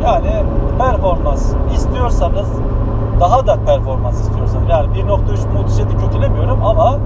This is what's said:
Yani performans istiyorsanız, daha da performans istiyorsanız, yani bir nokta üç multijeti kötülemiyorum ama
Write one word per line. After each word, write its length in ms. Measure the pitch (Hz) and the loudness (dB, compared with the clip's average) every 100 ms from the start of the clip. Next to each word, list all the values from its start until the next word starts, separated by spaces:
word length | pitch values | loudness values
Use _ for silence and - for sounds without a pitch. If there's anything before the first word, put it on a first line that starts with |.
Yani 280 | 247 190 - 214 - - - - | 0 0 0 0 0 0 -2 0
performans 760 | 254 220 190 165 - - - - - | 0 0 0 0 0 0 0 0 0
istiyorsanız, 760 | - - - 233 - - - - - - - - - - - | 0 0 0 0 2 2 0 -2 -4 -2 -2 -2 -2 0 2
daha 280 | 175 240 220 | 4 2 2
da 100 | 143 - | 0 2
performans 560 | 139 - - 104 - | 0 0 -2 -2 -2
istiyorsanız, 480 | - - - - - | -2 -2 -2 0 0
yani 240 | - 190 | 0 0
bir 140 | 196 190 | -2 0
nokta 260 | 196 - | 0 0
üç 80 | 208 - - | -2 -2 -2
multijeti 400 | 101 - 101 - | 0 0 0 0
kötülemiyorum 680 | - - - - - - - | 0 0 0 0 0 0 2
ama 300 | 220 175 - | 2 2 0